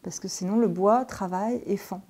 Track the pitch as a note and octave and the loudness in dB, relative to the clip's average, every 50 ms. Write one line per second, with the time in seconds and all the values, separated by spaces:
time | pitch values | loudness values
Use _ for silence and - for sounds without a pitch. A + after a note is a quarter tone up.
0 | _ F3+ - - - F#3+ - - F#3 F3+ G#3 A3+ A#3 G3+ E3+ F3 F#3+ G3+ A3 B3 | _ -10 -10 -8 -8 -8 -6 -4 -2 0 2 4 4 4 2 4 4 6 6 4
1 | C4 B3+ - - G3+ F3+ F#3 F3+ G3+ A3+ B3 A#3+ - - G3+ G3 - - G3 F#3 | 2 -2 -6 -6 -6 -4 -2 -2 -2 -2 -2 -4 -2 -2 -4 -4 -4 -8 -10 -10
2 | F#3+ _ | -12 _